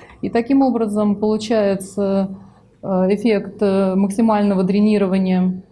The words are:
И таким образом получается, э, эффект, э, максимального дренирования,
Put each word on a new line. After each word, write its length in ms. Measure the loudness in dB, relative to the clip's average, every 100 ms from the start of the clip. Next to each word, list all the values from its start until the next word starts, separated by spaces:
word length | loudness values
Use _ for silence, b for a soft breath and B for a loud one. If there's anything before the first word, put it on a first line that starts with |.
| B B
И 80 | -4
таким 320 | -2 0 2
образом 540 | 2 0 -2 0 0 0
получается, 1120 | 0 -2 -2 0 0 -2 -6 -4 -2 0 -2 B B B B _
э, 40 | -4 0 0
эффект, 480 | 0 0 0 -2 -4
э, 340 | 0 2 0
максимального 680 | 0 0 0 2 2 2 2
дренирования, 960 | 2 2 2 2 2 0 0 0 0 -2 -10